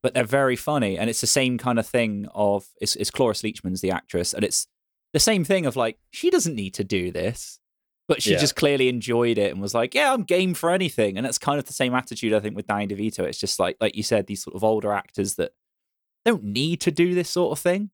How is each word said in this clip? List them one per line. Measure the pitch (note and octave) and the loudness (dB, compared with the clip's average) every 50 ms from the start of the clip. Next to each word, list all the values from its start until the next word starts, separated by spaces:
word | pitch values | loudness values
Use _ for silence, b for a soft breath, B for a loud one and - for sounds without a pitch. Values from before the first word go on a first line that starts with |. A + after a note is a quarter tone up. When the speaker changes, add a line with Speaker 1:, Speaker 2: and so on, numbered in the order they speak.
| - | -2
Speaker 1:
But | A#2+ - | 0 0
they're | B2+ B2 | 0 0
very | G#2 C3 C#3 C#3 C3 B2 | 2 2 2 4 2 2
funny, | A2+ - - D3+ C#3+ A#2 G2+ G2 | 0 -2 -2 0 2 2 0 0
and | E2+ G#2 A#2 | 0 -2 -2
it's | A2 - | -2 -2
the | - | 0
same | - - C#3+ C3 B2+ B2 | 2 2 2 2 2 0
kind | A2+ - B2+ A#2+ A#2 | 0 0 0 0 0
of | A2 | 0
thing | - - B2 A#2 A2 G#2 G2+ G2+ - - | 0 0 0 2 2 -2 -4 -8 -8 -2
of, | G2+ G#2 G2+ G2+ G2+ - - _ _ | 0 2 2 2 0 -2 -8 _ _
it's, | G#2 G#2+ - | -4 -4 -2
it's | - G#2 - | -2 -4 -4
Cloris | - - C3 A#2 G#2+ - | 0 2 2 2 2 0
Leachman's | - A2 - - - F#2 F#2 F#2 | -4 -6 -6 -4 -6 -6 -4 -2
the | - F#2 | -2 -2
actress, | F#2 E2+ _ _ - F2 F2 - - | -2 -2 _ _ -2 -2 -2 -2 -2
and | - G#2+ | -2 -2
it's | - - - - _ _ _ _ _ _ _ _ _ - | 0 0 -2 -4 _ _ _ _ _ _ _ _ _ 0
the | D3+ | 2
same | - A3+ A3 F#3+ E3 | 4 4 4 2 2
thing | C3+ G3 F#3+ E3 | 2 2 2 2
of, | C3+ A#2 | 0 0
like, | C3 A#2 A2+ - _ _ _ | 0 0 0 -2 _ _ _
she | - - - F4+ | -12 -2 0 2
doesn't | F4+ F4+ - E3+ D3 | 2 4 2 0 -2
need | A2 G2 F#2+ - | -4 -6 -6 -4
to | - G#2 | -6 -4
do | F#2+ G#2 F#2 F2+ F2+ | 0 0 0 0 0
this, | E2+ E2+ F2 G#2 A#2+ - - - - _ _ _ _ _ _ _ _ _ _ | -2 -2 -2 -2 -4 -4 -12 -16 -18 _ _ _ _ _ _ _ _ _ _
but | - D3+ B2 | -2 0 0
she | - G#2+ G2 | 2 2 2
Speaker 2:
Yeah. | |
Speaker 1:
just | F2+ D3 C#3 - | 4 2 0 2
clearly | - - D3 C#3+ C3+ C3 B2+ | 2 2 2 4 4 2 2
enjoyed | B2 A#2+ A2 A#2+ A#2 A#2 A#2+ A#2+ A#2 G#2 | 2 0 -2 0 2 2 4 4 4 2
it | G2+ G2 | 2 0
and | D2 F#2+ | 0 -2
was | G2 G2+ G2+ | -6 -2 0
like, | A#2+ A#2 B2+ - | 0 0 0 0
"Yeah, | - D4+ C#4 C4 | 2 2 2 2
I'm | B3 F#3+ | 0 0
game | - F3+ F3+ F#3+ F#3 E3+ | 2 2 2 2 0 -2
for | - - E3 | 0 0 0
anything." | F3 F#3+ F#3+ D#3 - - A2 G2+ F#2+ | 2 2 0 -2 0 2 0 2 0
And | F#2+ B2 | -2 -4
that's | B2+ - - | -4 -4 -2
kind | - C#3+ C#3+ | -2 -2 -2
of | D3 C3+ | -2 -4
the | - - | -6 -4
same | - C3+ B2 B2 | -2 -2 0 0
attitude, | B2+ B2 - A#2+ A2 - A2 G#2+ | -2 -2 -4 -8 -4 0 2 2
I | G#2+ | 2
think, | G2+ G#2+ G#2+ | 0 -2 -6
with | G#2 G2+ | -6 -4
Danny | - G#2 G#2 G#2 | -2 -2 -2 -2
DeVito. | G2 G2+ G2 G#2+ A2 - - | -4 -4 -4 -4 -4 -2 -2
It's | F#2+ C#2+ - - | -4 -4 -2 -4
just | - F#2+ - - | -4 -4 0 0
like, | F#2 F2 - _ | 0 0 0 _
like | A2+ G#2+ - | -2 -2 -2
you | G#2+ G2+ | -2 -2
said, | - A#2 G#2+ F#2+ | 0 0 0 0
these | - G2+ F#2+ - | -2 -8 -10 -10
sort | - - | -10 -6
of | F#2 G#2 | 0 2
older | A2 A2 G#2+ A2 G#2 | 2 2 2 0 -2
actors | G2+ G2 - _ _ - G2 G2+ - | -2 -2 -4 _ _ -4 -4 -2 -2
that | - F2 - _ _ _ _ _ _ _ _ _ _ _ _ _ _ _ | -4 -4 -4 _ _ _ _ _ _ _ _ _ _ _ _ _ _ _
don't | A3+ A#3 D#3+ G#2 | 0 0 0 -2
need | G2+ G2+ A#2 C#3 D#3+ E3+ - | -6 -4 -2 -2 -2 -2 0
to | - F3+ | 0 -2
do | D3+ D#3 F3 F3+ F3+ | 2 4 2 4 4
this | F3+ E3+ - | 0 -2 -2
sort | - F3+ F3+ - D3+ | 0 0 0 0 0
of | - - | 0 0
thing. | F3+ F3+ G3 G#3 G3+ | 0 0 0 -2 -8